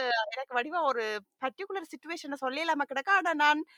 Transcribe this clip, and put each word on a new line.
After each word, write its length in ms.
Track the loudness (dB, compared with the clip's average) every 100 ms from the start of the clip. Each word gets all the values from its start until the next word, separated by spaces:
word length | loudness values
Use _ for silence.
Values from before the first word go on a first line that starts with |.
| 2 2 0
எனக்கு 260 | -4 -2
வடிவா 280 | -2 0 0
ஒரு 220 | 2 2 -2 -4 -8 _
பர்டிகுலர் 500 | -6 -6 -6 -8 -8
சிட்யுவேஷனை 480 | -12 -10 -10 -8 -6
சொல்லலாம 460 | -4 -2 0 0 -2
கிடக்க. 260 | -2 2
ஆனா 220 | 2 4
நான் 280 | 4 4 4 -2